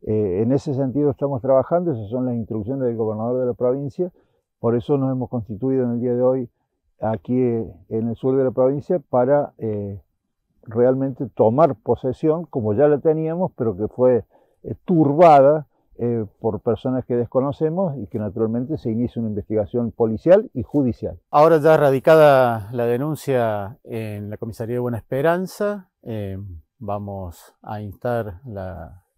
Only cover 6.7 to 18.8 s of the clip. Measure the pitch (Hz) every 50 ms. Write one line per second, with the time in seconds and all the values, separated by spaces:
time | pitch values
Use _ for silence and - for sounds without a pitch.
6.7 | _ _ _ _ _ _ - 107 110 104 _ - 123 127 127 123 117 113 110 -
7.7 | - - _ _ - 110 110 117 113 - - 131 131 135 135 131 110 - 127 131
8.7 | 139 147 139 _ - 175 - _ - 127 123 127 143 147 143 - _ _ - 113
9.7 | 107 104 101 101 98 98 - _ _ _ _ _ _ _ _ _ _ _ _ -
10.7 | 104 113 120 127 131 131 135 135 131 - 147 110 _ - 120 107 113 135 165 160
11.7 | 131 - _ - 120 - - 131 123 - - 160 156 170 175 - - 143 113 107
12.7 | 104 104 143 147 151 139 - 160 156 156 156 160 165 175 185 175 _ _ 131 113
13.7 | 101 90 107 104 - - 123 127 127 117 101 _ _ _ _ _ _ _ _ -
14.7 | 117 - _ - 190 165 156 147 143 151 180 170 156 143 135 139 151 160 147 _
15.7 | _ _ _ _ _ _ 117 120 120 117 110 101 _ _ - 113 98 104 _ -
16.7 | 113 101 - 127 127 131 120 _ 127 120 120 - - 131 131 143 139 - 160 156
17.7 | 156 175 196 175 139 139 104 - - 117 107 104 - 113 113 110 113 120 131 127
18.7 | 156 139